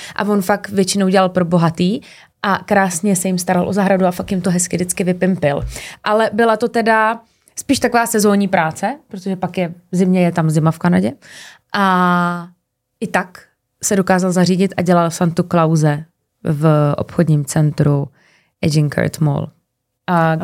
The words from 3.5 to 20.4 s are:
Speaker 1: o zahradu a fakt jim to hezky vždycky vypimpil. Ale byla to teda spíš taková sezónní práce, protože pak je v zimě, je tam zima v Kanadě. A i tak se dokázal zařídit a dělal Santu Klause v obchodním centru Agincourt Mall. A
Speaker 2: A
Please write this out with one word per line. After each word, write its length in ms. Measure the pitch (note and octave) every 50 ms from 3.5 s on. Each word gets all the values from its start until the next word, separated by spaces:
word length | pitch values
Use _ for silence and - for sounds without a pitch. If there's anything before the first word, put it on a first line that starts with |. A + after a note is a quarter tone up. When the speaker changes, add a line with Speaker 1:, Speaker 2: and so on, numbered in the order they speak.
| F#3 F3+ F3+ -
Speaker 1:
o 40 | F#3
zahradu 320 | G3+ G3 F#3 G3 F#3+ F#3
a 60 | F3+
fakt 200 | F3+ - F3+ -
jim 100 | G3+ F#3
to 100 | F3 G3
hezky 240 | F3 F3+ F3 - - F3
vždycky 260 | F3+ F3+ - - E3+
vypimpil. 580 | F3+ F3+ F3+ F3+ F#3 F#3+ D#3+ - C#3+ C#3+ C#3+ - - - - - - - - -
Ale 260 | G3+ G#3+ A3 A3+ G#3 -
byla 240 | G#3 A#3 A#3 A3 G#3+
to 100 | A#3+ A3+
teda 520 | A#3 A#3 A3 A3 A3+ A3 A3 G#3+ A#3 A3+ - _ _ _ _ _ _
spíš 240 | - - - C#4 -
taková 260 | - B3 A#3+ A#3+ A#3
sezónní 420 | A#3 - A3 G3+ G#3+ G3+ G3+ G3+ F#3+
práce, 500 | F#3+ F3+ E3 D#3+ D#3+ - - G3+ C4+ D4 _ _
protože 280 | - F#3+ F3+ G3 F#3+
pak 220 | F3+ F#3 F3 F3 F#3+
je 160 | F3+ E3+ F3 - _ _
v 40 | -
zimě, 260 | F3+ F#3+ F#3 F#3 F#3
je 100 | F3+ E3+
tam 180 | E3+ F3 D#3+ D#3+
zima 220 | D#3 D#3+ D#3 D#3+
v 80 | D#3+ -
Kanadě. 320 | - F3 F3+ F#3 - A3+ C#4+ - - - - - - - - - _ _ -
A 760 | G#3 G3 F#3+ F#3 F3+ F3+ F3+ F3 F3 F3 F3 F3 F3 E3+ F3+ - _ _ _ _ _ _ _ _ _
i 80 | A#3 F#3
tak 320 | F3+ F#3 F#3 F3+ - - - _ _ _ _ _ _ _ -
se 120 | - G#3+
dokázal 360 | G3 F#3 F#3 F#3 F3+ F3+ F#3+
zařídit 420 | F3+ F#3 F3+ F3 F#3 F3 F#3+ F#3+ - -
a 40 |
dělal 300 | F#3 E3+ F3+ F3 E3+ E3
Santu 320 | E3 - F3+ E3+ E3 F3+ F3
Klause 600 | F3 - F3 D#3+ D#3 E3 D#3+ D3+ D#3 D3 D3 D#3+ - _ _ _ _ _ _ -
v 500 | - D#3+ C#3+ D3+ D#3+ D3+ D3+ D3 D3 C#3+ -
obchodním 480 | - - - - E3+ D3 D#3 D3 C#3+
centru 640 | - - E3 D3+ D3+ C#3+ - D3+ D3 C#3+ C#3+ C#3 C3 - _ _ _ _ _ _ _ _ _ -
Agincourt 560 | E3 D3 D#3 D3 D3 - - - - - -
Mall. 280 | D#3 D3 C#3 D3 - D3+ - _ _ _ _ _ _ _ _ _ _ -
A 220 | F3+ E3+ E3 D#3+
Speaker 2:
A 60 | D#3+ D#3+